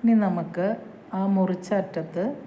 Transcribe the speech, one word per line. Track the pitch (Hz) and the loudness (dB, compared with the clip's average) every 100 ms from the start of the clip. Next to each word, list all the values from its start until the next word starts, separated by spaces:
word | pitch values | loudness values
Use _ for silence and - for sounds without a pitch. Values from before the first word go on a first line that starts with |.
ഇനി | 233 226 | 6 4
നമുക്ക് | 196 175 160 175 196 226 - - - 190 | 4 0 -4 -2 -2 -2 -8 -18 -8 -2
ആ | 196 | 2
മുറിച്ച | 196 180 180 - 202 | 2 2 0 -2 -2
അറ്റത്ത് | 180 170 160 170 214 285 | -2 -6 -6 -4 -4 -4